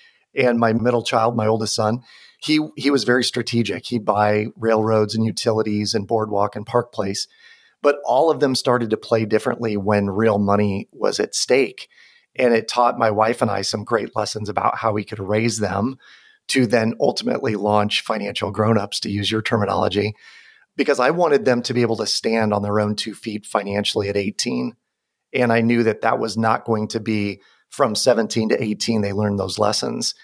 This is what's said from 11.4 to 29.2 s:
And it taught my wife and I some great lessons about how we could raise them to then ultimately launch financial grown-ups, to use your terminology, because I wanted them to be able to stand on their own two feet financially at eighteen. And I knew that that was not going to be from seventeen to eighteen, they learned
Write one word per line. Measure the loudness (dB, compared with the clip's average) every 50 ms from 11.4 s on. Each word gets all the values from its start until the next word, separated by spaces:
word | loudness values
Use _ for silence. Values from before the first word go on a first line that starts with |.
| 0 2 2 2 2 0 -4 -14 -20 _ _ _ -20 _ _ _ _ _ _
And | 0 2 2 2
it | 2 0 -2
taught | 0 2 2 2 2 2
my | 0 0
wife | 2 2 2 0 2 0
and | -2 -2
I | -2 -2
some | -4 -4 -4 -6 -4
great | -2 -2 -2 -2 -2 -4
lessons | -6 -4 -4 -6 -8 -6 -4
about | -4 0 0 0 0 0
how | -2 -2 -2
we | -2 -4
could | -6 -8 -8
raise | -4 -2 0 0 0 0 -2 -2
them | -2 -2 0 -2 -2 -2 -4 -8 _ -20 -20 -20 _ -20 _ _ _ -2
to | 2 2 2
then | 4 4 2 2 2 0 0
ultimately | 0 0 0 0 -4 -4 -4 -2 -2 -2 -4
launch | -2 0 2 2 2 2 2 -2 -4
financial | -4 -4 -4 -4 -4 -6 -6 -4 -6 -4
grown-ups, | -2 0 2 2 2 2 0 -2 -6 -6
to | -6 -4
use | -4 -2 -2 -2
your | -2 -2
terminology, | -2 0 0 0 0 0 0 0 0 0 0 0 -2 -2 -4 _ -16 -20 -20 -20 -20 -20 -20 _ _ _ -4
because | -4 0 0 2 2
I | 4 2
wanted | 2 2 2 4 4 2 4
them | 2 2 2 0
to | -2 0
be | 0
able | 2 2 0 -2
to | -2 -4
stand | -4 -2 -2 0 0 2 2 2 2
on | 0
their | 0 0 0 2
own | 2 0 0
two | -2 -4 -8 -10
feet | -10 -10 -8 -8 -8 -8
financially | -4 -4 -4 -2 -2 -2 -2 -2 0 -2 -2 -2 0
at | 0 0
eighteen. | 0 -2 -2 -4 -4 -4 -2 -4 -4 -6 -8 _ _ _ _ _ _ _ _ _ _ _
And | -2 0 2 4 4
I | 4
knew | 4 4 4 4 4
that | 2 0 0
that | 0 0 0 0
was | -2 -4 -4 -2
not | 0 0 0 0 0
going | -2 -2 -2 -2 -4
to | -4 -6
be | -4 -2 -2 -2 -2 -4 -6 -8 _ _ _ _ _ _
from | -2 0 0 0 0
seventeen | 0 2 4 4 4 2 0 0 -2 -2 -2
to | -2 -4 -4
eighteen, | -4 -4 -4 -2 -2 0 0
they | 0 -2 -2
learned | 0